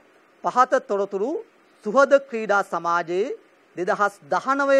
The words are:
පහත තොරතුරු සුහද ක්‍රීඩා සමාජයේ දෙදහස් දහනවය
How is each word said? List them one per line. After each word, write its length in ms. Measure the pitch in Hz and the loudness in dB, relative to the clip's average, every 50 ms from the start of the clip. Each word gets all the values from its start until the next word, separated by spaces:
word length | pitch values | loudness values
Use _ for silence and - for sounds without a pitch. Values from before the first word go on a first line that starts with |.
| - _ _ _ _ _ _ _ - | -12 _ _ _ _ _ _ _ -6
පහත 300 | 175 - 247 254 247 294 254 - - | -2 2 2 2 2 2 -2 -2 -2
තොරතුරු 420 | 208 196 202 190 208 190 208 269 330 415 453 - _ _ _ _ _ _ _ | -4 -4 -4 -4 -4 -4 -4 -4 -6 -8 -10 -14 _ _ _ _ _ _ _
සුහද 260 | 214 196 269 277 262 277 277 | -2 2 2 4 4 4 2
ක්‍රීඩා 440 | 277 - 233 226 220 196 202 202 190 | 2 -2 -8 -8 -2 0 0 0 0
සමාජයේ 720 | - 190 170 165 170 170 175 175 160 175 185 220 285 440 - _ _ _ _ _ _ _ | -2 -6 -4 -2 -2 -2 -2 -2 -2 -4 -4 -4 -4 -6 -12 _ _ _ _ _ _ _
දෙදහස් 380 | 165 180 185 202 185 208 202 - - 151 139 | -8 -4 -4 -2 0 -2 -2 -2 -6 -6 -4
දහනවය 480 | 180 175 - 254 269 277 277 277 277 | -4 -2 -2 -2 -2 -2 2 2 4